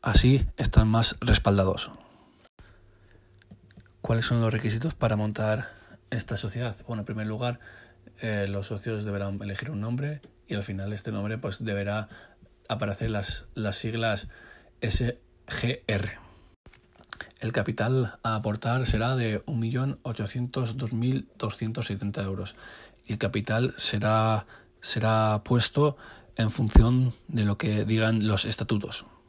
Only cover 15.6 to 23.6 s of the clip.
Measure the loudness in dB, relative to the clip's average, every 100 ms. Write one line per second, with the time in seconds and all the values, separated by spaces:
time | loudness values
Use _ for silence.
15.6 | -2 -2 -2 -2 -2 -8 -18 -20 -20 _
16.6 | -20 -20 _ -20 -14 -14 -14 -8 -2 -2
17.6 | -2 -2 2 2 0 -2 -2 -2 -2 -2
18.6 | 0 0 2 2 2 0 0 -2 -2 -2
19.6 | 0 0 -2 -4 -8 -6 -4 -4 -4 -2
20.6 | -4 -4 -4 0 0 0 -4 -8 -8 -4
21.6 | -6 -4 -4 -4 -4 -4 -4 -4 -8 -12
22.6 | -20 -20 -20 _ -8 -4 -2 -2 0 0